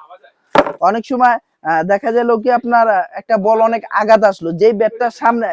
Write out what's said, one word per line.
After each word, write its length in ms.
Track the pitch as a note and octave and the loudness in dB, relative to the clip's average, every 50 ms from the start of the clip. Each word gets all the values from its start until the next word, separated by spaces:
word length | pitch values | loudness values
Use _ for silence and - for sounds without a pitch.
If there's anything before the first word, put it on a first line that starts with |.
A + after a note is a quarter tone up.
| - _ - _ _ _ _ _ _ _ _ C4+ C#4+ - - - | -16 _ -20 _ _ _ _ _ _ _ _ -2 -2 -2 -4 -2
অনেক 260 | E3 F3+ G#3 A#3 A3 | -2 -2 -2 -2 -6
সময়, 300 | - C4 A#3+ B3 B3 A#3 - - _ _ _ _ | -6 -2 0 2 2 2 0 -6 _ _ _ _
আহ, 200 | D#3 E3 E3 D#3+ | -2 -2 -2 0
দেখা 300 | F#3 G3+ G3+ - A#3 A3+ | 0 -2 -2 -2 -2 -2
যায় 120 | A#3+ A#3+ | 0 0
লোকে 280 | A#3+ A#3 A3 G#3+ B3 B3 | 0 -2 0 0 -2 -2
আপনার, 360 | A#3 A#3+ A#3+ A#3+ A#3 A3+ A3+ | -2 -2 0 2 2 2 2
আহ, 160 | G#3 F#3 E3+ - - | 0 -2 -2 -6 -10
একটা 240 | F#3+ - - A3+ | -16 -6 -4 -4
বল 220 | G#3+ F#3+ G#3+ A3+ A3 | -2 0 0 2 2
অনেক 220 | A3 A3+ A#3 A3+ - - | 2 0 -2 -4 -8 -4
আঘাত 340 | - G3 A3+ G#3 A3 G#3+ G#3+ | -4 -4 2 4 4 4 4
আসলো, 280 | G3+ F#3+ - E3 E3 E3 | 2 0 0 -6 -8 -2
যেই 200 | D#3+ G3+ A3+ A#3 | 2 2 2 2
ব্যাটটার 380 | G3 A3+ G#3+ A3 A3+ B3 A#3 | 2 -2 -4 -2 -4 -6 -6
সামনে, 360 | - - - A#3 A#3+ A#3 A3+ F#3+ | -6 -2 -2 0 0 0 -4 -4